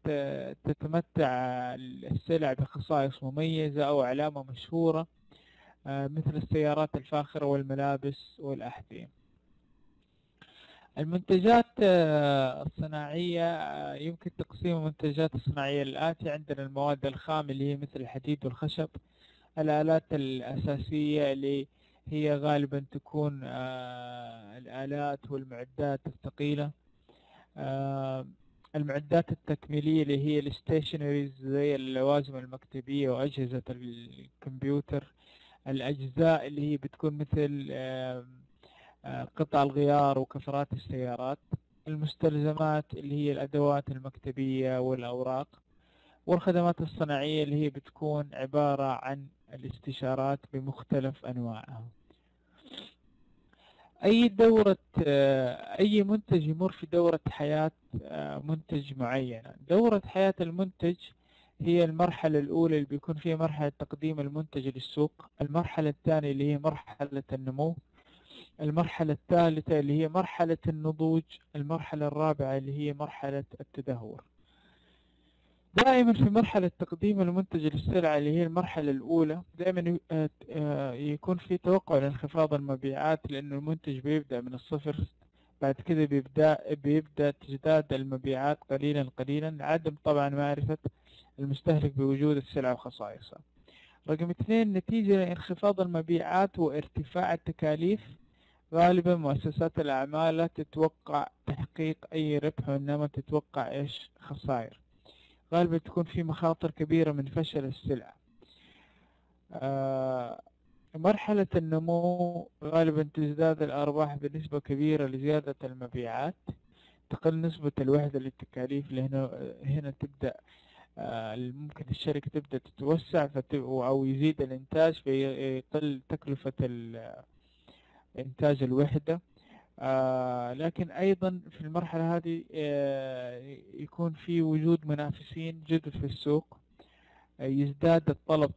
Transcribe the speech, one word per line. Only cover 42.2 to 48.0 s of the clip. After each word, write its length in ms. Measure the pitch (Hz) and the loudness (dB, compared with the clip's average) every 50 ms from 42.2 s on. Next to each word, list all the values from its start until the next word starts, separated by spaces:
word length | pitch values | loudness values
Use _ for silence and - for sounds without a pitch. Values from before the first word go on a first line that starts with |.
| - 160 151 147 147 156 151 156 156 156 151 151 151 - - | 2 2 2 2 2 0 0 0 0 0 2 0 -2 -4 -8
اللي 200 | - - 143 143 | -10 -8 -4 -4
هي 180 | 147 147 143 139 | -2 0 0 -2
الأدوات 560 | 127 139 139 143 147 143 143 143 143 143 - | -2 -4 -2 0 2 4 4 2 2 -2 -4
المكتبية 880 | 135 131 131 135 - - - 139 127 135 135 135 131 131 131 131 131 127 | -8 -10 -10 -12 -14 -12 -10 -8 -6 -4 -2 -2 0 0 0 0 0 0
والأوراق، 720 | 127 131 131 127 120 120 123 127 127 127 131 131 143 - _ _ _ _ _ _ _ _ _ _ _ _ _ _ _ | 0 0 0 -2 -2 -4 -6 -6 -4 -4 -4 -4 -6 -8 _ _ _ _ _ _ _ _ _ _ _ _ _ _ _
والخدمات 540 | - 175 175 - 196 175 175 175 175 170 - | 2 2 4 4 4 4 4 4 2 2 0
الصناعية 640 | 165 156 - - 160 147 147 135 139 151 156 156 151 | -2 -6 -2 -2 0 0 0 0 0 0 2 2 2
اللي 200 | 143 143 147 151 | 2 2 2 0
هي 60 | 147 | 0
بتكون 580 | 135 143 - - - - | -2 -6 -10 -16 -10 -6